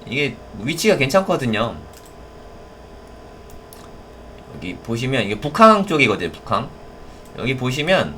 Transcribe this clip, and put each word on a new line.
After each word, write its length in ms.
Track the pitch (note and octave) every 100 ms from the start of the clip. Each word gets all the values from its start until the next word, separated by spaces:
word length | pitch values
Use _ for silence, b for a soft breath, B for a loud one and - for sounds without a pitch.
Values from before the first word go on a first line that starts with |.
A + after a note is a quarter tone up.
| -
이게 280 | C3 C#3+ - - G2+
위치가 360 | A2+ E3 A3 D#3+
괜찮거든요. 800 | C3 F#3+ F#3+ E3 B2+ G#2+ A2+ E2 - - - - - - - - - - - - - - - - - - - - - - - - - - - -
여기 200 | F2+ -
보시면 480 | - A#2 C3 C3
이게 160 | G2 G#2
북항 460 | D3 D3 A3 G#3+ G3
쪽이거든요, 460 | D#3 C3 F#2 E2+
북항. 380 | - - G#2 B2+ - - - - B B -
여기 180 | A#2 C3
보시면, 600 | B2 C3 D3+ F#3 F2+